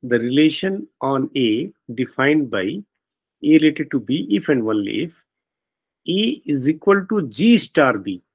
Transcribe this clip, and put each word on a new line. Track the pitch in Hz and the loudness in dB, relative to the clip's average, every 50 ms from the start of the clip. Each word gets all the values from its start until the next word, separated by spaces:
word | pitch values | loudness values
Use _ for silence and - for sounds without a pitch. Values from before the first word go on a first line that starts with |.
the | - 123 120 117 | -2 0 -2 0
relation | 113 123 127 143 156 156 151 - - 190 190 202 - - _ _ | 0 0 2 2 2 2 2 0 -4 -4 -6 -6 -10 -14 _ _
on | - 135 139 131 131 - - | -4 -2 -2 -2 -2 -2 -2
A | 143 127 113 107 117 151 196 - _ _ - 120 | 0 0 0 0 0 -2 -6 -10 _ _ -14 -6
defined | 107 131 - - - 135 139 151 156 143 120 | -6 -6 -6 -2 0 2 2 2 2 0 -2
by | 107 101 92 | -4 -4 -4
A | 98 143 202 202 _ _ _ _ _ _ _ _ _ _ _ - 147 156 160 | -4 -6 -8 -12 _ _ _ _ _ _ _ _ _ _ _ 2 4 4 6
related | 151 156 151 - 151 - | 6 4 0 0 -8 -4
to | - 135 | -4 -6
B | 107 - 127 170 - - | -4 -2 -4 -4 -2 -2
if | 101 190 - - | -2 -2 0 0
and | 147 131 113 110 | 0 0 0 0
only | 107 107 101 101 107 110 135 | -2 -2 -2 -2 -4 -6 -6
if | 170 165 _ _ _ _ _ _ _ _ _ _ _ _ _ _ _ _ _ _ - | -6 _ _ _ _ _ _ _ _ _ _ _ _ _ _ _ _ _ _ _ -4
A | 170 196 214 226 294 - _ - 147 | -2 -2 0 -2 -4 -6 _ -4 -4
is | 139 127 139 | -2 0 -2
equal | 160 160 - 202 196 202 185 - | -2 0 2 2 2 2 2 -2
to | 220 208 160 131 | -4 -4 -4 -4
G | 107 113 190 233 240 226 | -4 0 4 4 4 4
star | - - _ 165 147 131 120 104 | 4 0 _ 2 4 4 2 0
B। | 98 104 95 87 _ _ _ | -4 -8 -10 -10 _ _ _